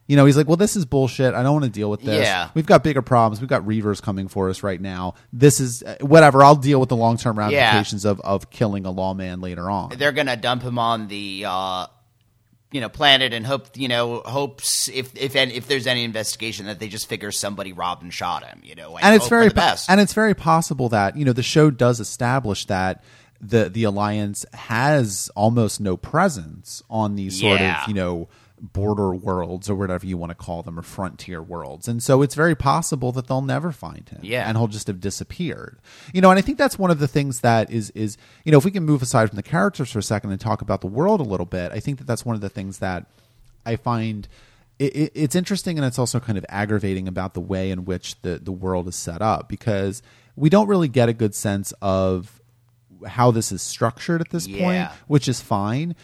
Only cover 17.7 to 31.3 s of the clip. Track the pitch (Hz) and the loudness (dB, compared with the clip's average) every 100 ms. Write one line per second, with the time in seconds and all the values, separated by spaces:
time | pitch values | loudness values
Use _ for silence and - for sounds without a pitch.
17.7 | 87 87 87 87 - 90 80 62 50 50 | -6 -6 -6 -10 -8 -6 -6 -8 -20 -20
18.7 | 80 78 82 202 220 - 233 220 - 170 | -20 -16 0 6 6 6 6 6 6 2
19.7 | 90 - 196 202 - 220 190 165 160 - | 2 4 4 4 2 0 2 2 2 2
20.7 | 135 123 110 98 147 139 120 120 156 151 | -2 0 2 0 0 0 0 2 4 6
21.7 | 123 123 117 104 - 120 135 110 98 - | 6 2 2 -4 -4 -2 -2 -2 -6 -4
22.7 | 95 92 90 _ - _ _ 104 117 101 | -2 -2 -4 _ -20 _ _ 0 2 2
23.7 | 104 107 101 104 104 104 104 - - - | 0 -2 0 -2 -2 -4 -6 -12 -14 -6
24.7 | 113 139 151 110 95 - - 107 120 107 | 0 2 2 2 -2 -8 0 2 4 0
25.7 | - 104 92 - 151 190 120 78 85 - | 0 -4 -4 -2 0 0 -2 -12 -16 -18
26.7 | - - 110 104 101 95 95 107 98 82 | -18 -8 -4 -2 -2 -6 0 2 2 2
27.7 | 78 69 101 90 87 85 _ _ _ 98 | -2 -2 -2 -2 -4 -8 _ _ _ -12
28.7 | 95 104 104 98 90 95 90 85 90 104 | -4 -2 0 0 -2 -2 -4 -4 -6 -4
29.7 | 98 98 90 90 90 85 85 - 85 85 | -2 -2 -4 -4 -6 -8 -10 -10 -10 -10
30.7 | 82 - - 92 - - | -12 -12 -8 -10 -10 -14